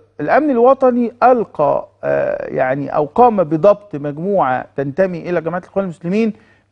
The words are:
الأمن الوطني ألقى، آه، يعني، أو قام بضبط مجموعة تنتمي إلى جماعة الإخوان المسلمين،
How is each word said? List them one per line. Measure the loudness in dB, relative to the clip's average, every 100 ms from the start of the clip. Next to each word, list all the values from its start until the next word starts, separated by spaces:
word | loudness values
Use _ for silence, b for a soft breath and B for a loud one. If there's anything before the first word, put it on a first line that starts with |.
| _ _
الأمن | 0 2 2
الوطني | 2 4 4 2 2 -4 2
ألقى، | 4 4 0 -2 0 0 -4 _
آه، | -2 -2 -2 -4 -6
يعني، | -4 -2 -2 -4 -4
أو | -2
قام | 2 2 4
بضبط | -2 2 2 2 -4 -10
مجموعة | -8 -8 -4 0 0 -2 -4 -6
تنتمي | -6 -2 -2 -2 -4
إلى | -4
جماعة | -4 -8
الإخوان | -6 -6 -6
المسلمين، | -8 -4 -2 -2 -4 b b b